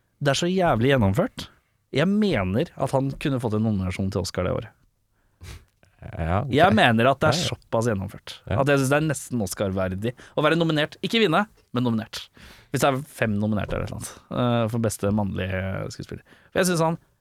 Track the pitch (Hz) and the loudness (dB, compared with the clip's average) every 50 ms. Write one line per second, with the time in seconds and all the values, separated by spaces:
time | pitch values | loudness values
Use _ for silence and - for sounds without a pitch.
0 | _ _ _ - 143 143 135 - 175 175 185 190 175 165 127 107 117 139 139 127 | _ _ _ -4 -2 0 0 0 0 0 0 2 2 2 2 4 4 4 4 4
1 | 104 98 95 160 208 - - - - - _ _ _ _ _ _ _ _ - 131 | 4 2 2 2 0 -2 -4 -10 -14 -14 _ _ _ _ _ _ _ _ -2 0
2 | 160 190 202 214 214 196 147 104 92 92 95 123 170 - - - 139 - - 131 | 0 2 2 2 2 2 2 2 0 0 0 0 -2 -2 -4 -6 -4 0 0 0
3 | 135 139 139 - - 160 135 120 127 110 107 107 110 113 104 95 95 92 92 - | 0 0 -4 -4 -2 -2 -2 0 -2 0 0 0 0 0 0 0 -2 -2 -2 -2
4 | 98 95 95 98 90 - - 90 90 90 87 - 113 - _ _ _ _ _ _ | -2 -2 -2 -4 -4 -4 -4 -4 -2 -2 -2 -4 -6 -10 _ _ _ _ _ _
5 | _ _ _ _ _ _ _ - - - - - - _ _ _ _ _ _ - | _ _ _ _ _ _ _ -20 -20 -18 -18 -18 -20 _ _ _ _ _ _ -20
6 | - - - - 82 82 87 104 139 135 120 143 170 196 220 214 160 123 110 113 | -18 -12 -8 -4 -2 0 0 0 0 0 4 4 4 6 6 6 6 6 6 6
7 | 117 135 139 - 156 151 151 180 147 117 - - _ - - 113 113 120 104 95 | 4 4 4 4 2 2 2 2 -2 -4 -6 -8 _ -4 -2 0 2 2 0 -2
8 | 95 98 - - - - - - - - 95 143 135 143 143 139 135 131 143 151 | -4 -8 -12 -14 -18 -18 -20 -12 -6 -4 0 0 2 4 4 4 4 2 2 2
9 | 156 156 135 - - - 120 117 98 92 - - 104 95 92 95 92 92 92 95 | 2 0 -2 -4 -6 -6 -4 -4 -2 -4 -2 -2 -2 -2 0 0 -2 -2 -2 -4
10 | 107 120 - - - - - 143 147 151 160 170 170 160 156 147 151 - - - | -4 -6 -6 -8 -14 -10 -4 0 0 2 2 2 2 2 2 0 -2 -4 -6 -8
11 | - 175 233 226 214 170 156 190 208 - _ _ _ _ - 123 127 120 113 110 | -6 -2 0 2 2 4 2 2 0 -2 _ _ _ _ -4 -2 0 0 0 -2
12 | 107 - - - - - _ - - - - - - _ - 127 160 143 131 131 | -4 -6 -12 -14 -14 -14 _ -20 -20 -20 -20 -20 -14 _ -2 0 2 2 2 0
13 | 151 - - - - 113 104 101 107 107 107 98 95 - - - 87 - - - | -4 -8 -6 -4 -2 0 0 0 0 0 -2 -2 -2 -4 -4 -4 -4 -6 -8 -10
14 | - - - - - - - 127 123 120 120 117 113 110 120 117 113 104 - - | -12 -14 -16 -18 -14 -8 -4 -2 0 0 0 0 0 -2 -2 -2 -2 -2 -2 -2
15 | 101 101 104 107 104 95 90 92 92 92 95 92 95 95 95 98 104 - - - | -2 0 0 0 0 -2 -4 -4 -4 -4 -4 -4 -4 -4 -6 -6 -8 -8 -10 -12
16 | - - - - - _ - - _ _ - - 185 180 175 160 160 160 170 - | -12 -12 -14 -16 -16 _ -20 -20 _ _ -2 0 0 2 2 2 0 0 -2 -4
17 | _ _ _ _ | _ _ _ _